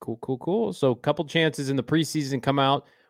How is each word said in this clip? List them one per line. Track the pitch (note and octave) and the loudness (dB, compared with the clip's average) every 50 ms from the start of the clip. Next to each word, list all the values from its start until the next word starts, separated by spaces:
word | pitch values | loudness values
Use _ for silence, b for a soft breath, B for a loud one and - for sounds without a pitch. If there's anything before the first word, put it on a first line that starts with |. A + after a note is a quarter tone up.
Cool, | - - A#2 A2+ - | -10 -10 -10 -8 -6
cool, | - C3+ B2 | -6 -6 -6
cool. | - - F3+ A3 A3+ G3+ F#3 | -4 -2 -2 0 -2 -2 -2
So | - - C3+ B2 | 2 2 2 2
a | |
couple | A#2 - D3 D3 D3+ E3+ | 2 0 0 0 0 -2
chances | C#3+ - E3 D#3+ D#3 C#3 - C#3 C3+ | -2 0 2 2 2 0 0 -2 -2
in | C#3 | -2
the | C3+ A#2+ | -2 0
preseason. | - D#3 D#3+ D#3+ - - D#3 C#3+ C3+ C#3 B2+ - | 0 2 0 2 0 -2 -4 -2 -2 -4 -2 0
Come | C#3 C#3 C#3 | 0 2 4
out, | C#3 C3+ C#3 C#3+ b b b b b b | 4 4 2 0 b b b b b b